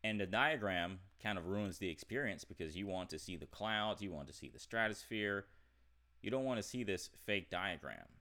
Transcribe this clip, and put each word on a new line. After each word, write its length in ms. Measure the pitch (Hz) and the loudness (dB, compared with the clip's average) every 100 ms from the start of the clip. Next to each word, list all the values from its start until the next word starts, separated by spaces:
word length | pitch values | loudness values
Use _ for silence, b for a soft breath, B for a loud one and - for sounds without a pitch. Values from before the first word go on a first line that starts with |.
And 160 | 110 107 | 2 2
the 80 | 95 | 2
diagram 720 | 107 143 151 104 90 87 92 92 - | 4 4 4 2 2 2 -2 -10 -6
kind 160 | 107 98 | -2 0
of 100 | 85 | 0
ruins 300 | 101 104 85 | 0 0 0
the 120 | 95 | -2
experience, 540 | 78 - 123 131 95 | -2 -4 -2 0 -2
because 320 | - - 82 85 | -8 -6 -4 -2
you 120 | 101 | -2
want 220 | 92 90 | -2 -2
to 80 | 78 | -6
see 160 | - 87 | -6 -6
the 120 | - | -8
clouds, 540 | - 107 107 107 95 | -4 0 2 2 0
you 100 | 101 | -2
want 160 | 80 71 | -4 -8
to 60 | |
see 160 | - 64 | -10 -12
the 100 | 58 | -12
stratosphere. 840 | - 113 110 104 - 110 104 101 - b b b b b _ - | -2 4 4 2 -4 0 2 2 -2 b b b b b _ -8
You 100 | 101 | 0
don't 140 | 131 131 | 0 2
want 120 | 120 | 0
to 100 | 101 | -2
see 160 | 123 | -2
this 260 | 107 92 - - - | 0 0 -2 -10 2
fake 240 | 101 85 | 2 2
diagram. 560 | 87 95 82 69 50 50 - | 0 0 -2 -6 -8 -12 -20